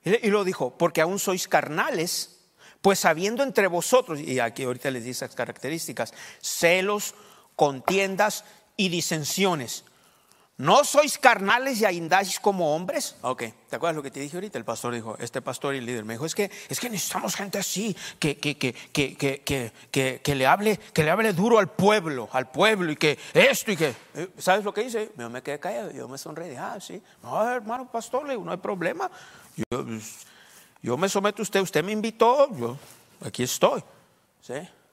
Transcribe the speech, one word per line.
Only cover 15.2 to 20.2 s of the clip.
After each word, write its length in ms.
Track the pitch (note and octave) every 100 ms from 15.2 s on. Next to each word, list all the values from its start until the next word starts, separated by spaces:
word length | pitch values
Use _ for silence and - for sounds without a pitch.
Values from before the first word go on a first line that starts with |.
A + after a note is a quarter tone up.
este 220 | B2 C3+
pastor 320 | C3 B2+ D3
y 40 | C3+
el 80 | A#2+
líder 200 | B2 G#2+
me 80 |
dijo, 100 | A#2
es 100 | D#3+
que, 160 | - G3+ - -
es 100 | -
que 80 | B3
necesitamos 480 | G#3 - G3 A3 -
gente 220 | G3+ G3+
así, 360 | F#3+ F3+ A3 F3+ - -
que, 200 | D#3 C#3+
que, 180 | D3 C#3+
que, 160 | C3
que, 460 | - - - C3+ F2+
que, 240 | C#3 C3+
que, 300 | - C#3 A#2 - -
que, 300 | - C3 B2+